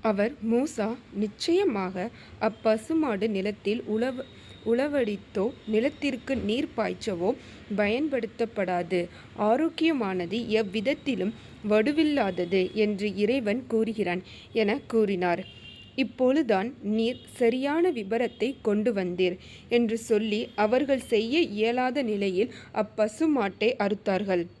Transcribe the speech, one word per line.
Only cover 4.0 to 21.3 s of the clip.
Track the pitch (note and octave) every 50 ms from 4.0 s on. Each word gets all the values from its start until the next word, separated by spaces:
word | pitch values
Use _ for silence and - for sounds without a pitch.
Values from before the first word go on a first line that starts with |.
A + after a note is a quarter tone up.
| A#3+ - A3+ B3+ C4+ - - - - - - - -
உழவடித்தோ, | G#3+ A#3 A#3+ C4+ D4 C#4+ C#4+ B3 G#3 G#3 F#3+ - - - G#3 F#3+ A#3+ C#4 - -
நிலத்திற்கு | - G#3+ G#3+ A#3 D4 - - - C#4+ B3+ A3+ - - C4+
நீர் | A#3 G3 G3+ G#3+ B3+ D4 D#4+ -
பாய்ச்சவோ | - G#3+ F3+ F#3 - - A3 F#3+ E3+ F3 G3 C4 - - - - - - - G#3
பயன்படுத்தப்படாது. | G3 G#3 G3+ G#3+ B3+ D4+ D#4 C#4 B3 A3+ G#3+ - - A#3 A3+ - G#3+ F#3+ F3+ F3+ F3 F3 E3+ F#3 F3+ F3 F3 - - - - -
ஆரோக்கியமானது | - G#3 G#3+ A3+ C4 D#4 E4 E4 - D#4+ D#4+ D#4+ C4+ A3 G3 F#3+ F#3 F3 E3+ - A#3+ A#3
எவ்விதத்திலும் | A3+ G#3+ G#3+ A3 G3 F3 A3 G3+ C4 D4+ D4+ - C#4+ B3+ F#3 F#3 G#3 A3+ - - - - - - G#3+
வடுவில்லாதது | G#3 G#3+ A3 B3+ D4 D#4 D#4+ D4+ D4 C#4 A3 G3 F#3 F3 F3+ E3+ F#3 F#3+ F#3 F#3
என்று | - G#3 G#3+ G#3 G#3 F#3 G#3 G#3+ F#3+
இறைவன் | G3 G#3 G3+ B3+ C#4 A#3+ G#3 G3+ B3+ A#3+
கூறுகிறான்" | - A3+ A3 A3 A3 A3 A3 G3 F3 F3 F3+ F#3 - - - - - -
என | A3+ G#3+ G3+ A3 F#3+ -
கூறினார். | - - A3+ G#3+ G3 G3+ F3+ F3+ F3+ E3+ F3 F#3+ - - - - - - - - - -
"இப்பொழுதுதான் | - C4 - - - B3+ B3+ C4+ D#4 D#4 A3 - B3+ B3 A#3+ C#4+ -
நீர் | - G3+ G#3+ A3 A3+ A3+ B3+ - - - -
சரியான | - B3 A#3 A3+ B3+ C4 C#4 D4 E4 E4+ F#4
விபரத்தை | D#4 A#3 G3+ F#3+ A3 A#3 B3 A#3+ B3 - G#3 B3+ C4+ -
கொண்டு | - A3+ G#3 G#3 G#3+ B3 A3
வந்தீர்" | G3 F#3 F3+ F3+ F3+ F#3 F3+ F#3 F#3 - - - - - -
என்று | A#3 A#3+ A#3+ A3 A3
சொல்லி | A3+ - - A3+ G#3 A3 A3 G#3 G#3+ B3 - -
அவர்கள் | - G#3 G#3+ A#3 C4 C#4+ C4 C#4 B3+
செய்ய | - - A#3+ G#3 A3 A3+